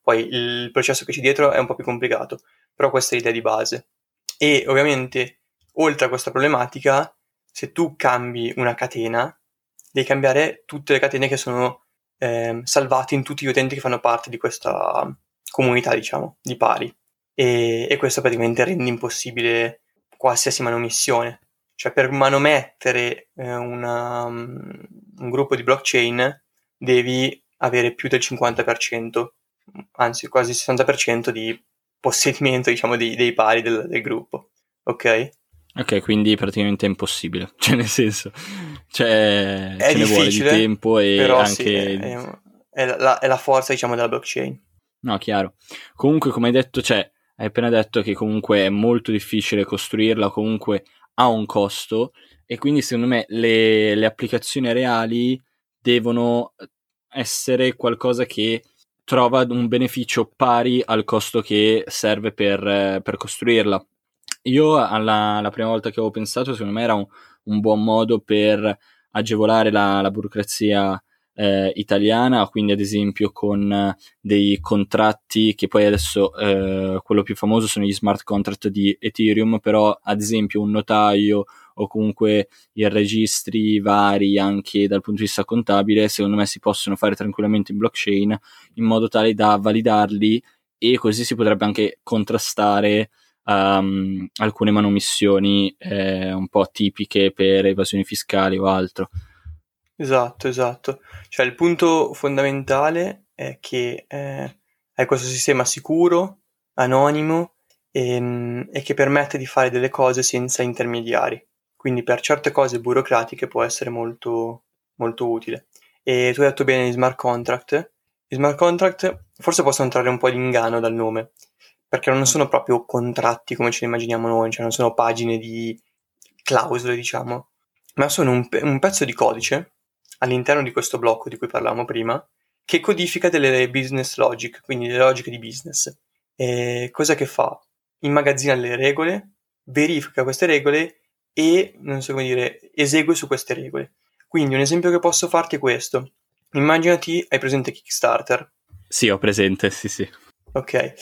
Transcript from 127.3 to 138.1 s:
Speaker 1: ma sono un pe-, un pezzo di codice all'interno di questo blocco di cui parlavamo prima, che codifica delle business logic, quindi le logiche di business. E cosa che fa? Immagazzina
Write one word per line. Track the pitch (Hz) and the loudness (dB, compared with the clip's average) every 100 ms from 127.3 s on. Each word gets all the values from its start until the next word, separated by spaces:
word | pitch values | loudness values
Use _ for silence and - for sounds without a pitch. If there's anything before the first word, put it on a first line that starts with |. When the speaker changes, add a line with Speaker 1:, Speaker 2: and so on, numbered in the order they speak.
| 123 - _ _ _ _ - | -10 -12 _ _ _ _ -2
Speaker 1:
ma | 143 | -2
sono | 165 139 | 2 2
un | 123 120 | 2 0
pe-, | - | -2
un | 147 135 | 0 2
pezzo | 190 202 | 0 0
di | 131 | -4
codice | - 117 113 117 143 175 _ _ _ _ - | 0 0 0 -4 -4 -6 _ _ _ _ -6
all'interno | 127 127 123 147 | -2 -2 0 0
di | 131 | 0
questo | 123 - 123 | -4 -4 -2
blocco | 117 113 - | 0 -2 -6
di | 113 | -10
cui | 120 | -6
parlavamo | 120 117 117 120 | -4 -2 -4 -6
prima, | 113 113 135 _ _ _ _ - | -4 -4 -6 _ _ _ _ -4
che | 170 | -2
codifica | - 180 180 - 175 | 0 -2 -2 -2 0
delle | 160 135 127 123 | 2 2 2 0
business | 131 131 135 127 - | -2 -4 -6 -6 0
logic, | 120 117 120 - | 0 0 -12 -14
quindi | - 123 120 | -10 -6 -4
le | 123 | 2
logiche | 131 127 127 | 2 2 -8
di | 120 | -14
business. | 113 120 160 139 135 - _ _ _ _ | -14 -14 -8 -6 -6 -10 _ _ _ _
E | 123 123 120 120 123 | -2 -2 -2 -4 -6
cosa | - 151 151 | -2 0 0
che | 135 | -2
fa? | - 123 - _ _ _ _ | -2 -2 -4 _ _ _ _
Immagazzina | 143 | 0